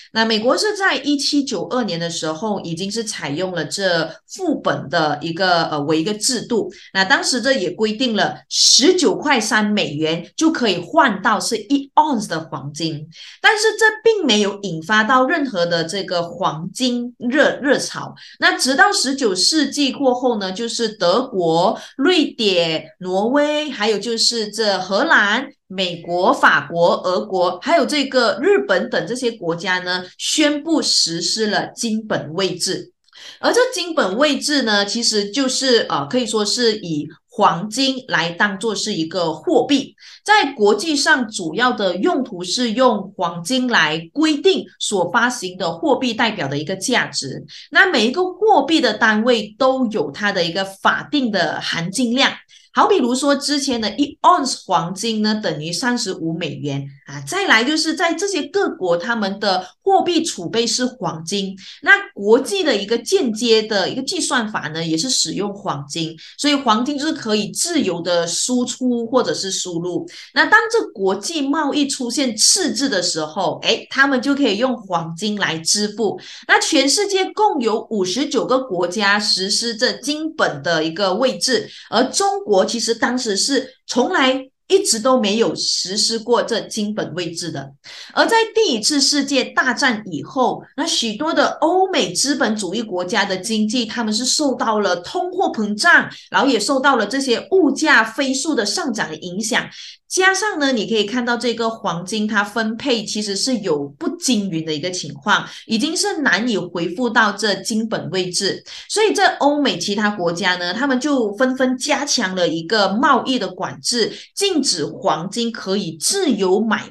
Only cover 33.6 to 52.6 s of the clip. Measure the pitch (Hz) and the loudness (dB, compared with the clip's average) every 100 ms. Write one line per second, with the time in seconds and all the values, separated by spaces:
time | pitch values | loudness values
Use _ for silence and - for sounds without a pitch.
33.6 | 508 370 349 320 202 208 302 277 - 294 | 2 -2 -6 -2 0 2 0 0 0 0
34.6 | 226 208 202 233 220 214 202 254 262 - | 0 0 0 -2 0 0 -2 -2 -2 0
35.6 | 262 226 - 151 143 254 220 220 208 - | 2 2 2 -4 -2 -2 0 0 0 0
36.6 | 233 214 175 151 - - _ - 185 165 | 0 0 -2 -6 -6 -12 _ 2 2 2
37.6 | 214 254 269 262 - 170 170 170 208 190 | -4 -2 0 -2 -2 0 0 0 -2 0
38.6 | 226 190 214 170 160 190 160 160 - 311 | -4 -4 -4 -4 -4 -2 -2 -2 2 2
39.6 | - 285 - - - - - 427 180 190 | 4 0 0 -12 -20 -8 2 2 2 2
40.6 | 202 226 330 285 339 302 226 - 160 175 | 4 4 2 0 2 2 0 -6 -6 0
41.6 | 247 214 196 180 320 320 - 175 180 247 | 0 2 0 0 0 0 -4 -8 -6 -2
42.6 | 240 208 262 208 - - 170 170 170 254 | 0 4 4 4 -4 -6 -6 -4 -2 0
43.6 | 254 202 156 165 165 - 311 294 381 311 | 2 2 2 0 -6 0 2 2 2 2
44.6 | - - - 196 175 240 240 247 - 185 | -2 -8 -4 0 0 2 0 -2 -8 -4
45.6 | 175 - 320 254 254 226 233 208 139 143 | -4 -2 0 0 0 0 -2 -2 -4 -4
46.6 | 151 185 - 226 143 139 135 - - - | -6 -6 0 0 0 -4 -8 -10 -14 -20
47.6 | - 320 381 285 220 294 370 - 427 339 | -2 2 4 4 2 2 -2 2 4 4
48.6 | 269 320 440 - 220 214 240 233 - - | 4 2 2 2 2 2 2 2 0 0
49.6 | 262 262 240 214 147 143 208 190 170 180 | 2 2 0 -2 -4 -4 -2 0 -2 -2
50.6 | 190 - 214 160 - 294 247 190 156 - | -4 -2 0 0 -2 -2 0 0 -2 -2
51.6 | - 202 170 190 240 254 240 - - - | -6 -6 -4 -2 0 2 0 -2 -16 -20